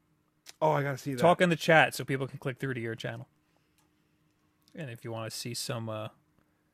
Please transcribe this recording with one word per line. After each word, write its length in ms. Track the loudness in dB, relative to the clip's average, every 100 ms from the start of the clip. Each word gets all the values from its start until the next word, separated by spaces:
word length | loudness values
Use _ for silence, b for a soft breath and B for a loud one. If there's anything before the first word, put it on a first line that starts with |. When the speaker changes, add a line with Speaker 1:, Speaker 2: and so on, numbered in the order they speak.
| _ _ _ _ -18 -2
Speaker 1:
Oh, 80 | 2
I 100 | 2
gotta 140 | 0 -2
see 160 | -4
that. 80 | 2
Speaker 2:
Talk 220 | 4 6
in 80 | 4
the 60 | 2
chat 380 | 6 6 6
so 80 | 2
people 220 | -4 -4 -4
can 120 | -6
click 200 | -8 -6
through 140 | -6
to 80 | -4
your 140 | -6
channel. 340 | -6 -8 -10 -14 _ _ _ _ _ _ _ _ _ _ _ _ _ _
And 140 | -14 -12
if 140 | -10
you 80 | -10
wanna 180 | -8 -8
see 220 | -8 -8
some, 380 | -8 -6 -6 -6
uh, 180 | -8 -10 -14 _ _ _ _ _